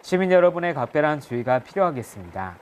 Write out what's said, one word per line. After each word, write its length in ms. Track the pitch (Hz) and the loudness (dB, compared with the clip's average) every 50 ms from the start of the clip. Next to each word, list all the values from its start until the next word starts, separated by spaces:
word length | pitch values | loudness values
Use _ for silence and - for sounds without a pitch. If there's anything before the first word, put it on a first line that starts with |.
시민 320 | _ - - 180 190 185 185 | _ -2 -2 0 2 4 4
여러분의 420 | 180 175 175 165 175 170 175 165 | 6 6 4 2 2 -4 -4 -2
각별한 460 | 139 123 117 - 151 151 151 151 147 | -2 -6 -2 0 0 2 2 0 -2
주의가 400 | 135 - 123 120 117 123 127 127 | -6 -8 -6 -6 -2 0 0 0
필요하겠습니다. 960 | 123 - - 196 190 180 151 127 107 - - 104 92 87 85 95 95 92 90 - | -2 -4 -2 -2 0 0 -2 -4 -10 -12 -14 -18 -18 -12 -10 -10 -10 -10 -12 -16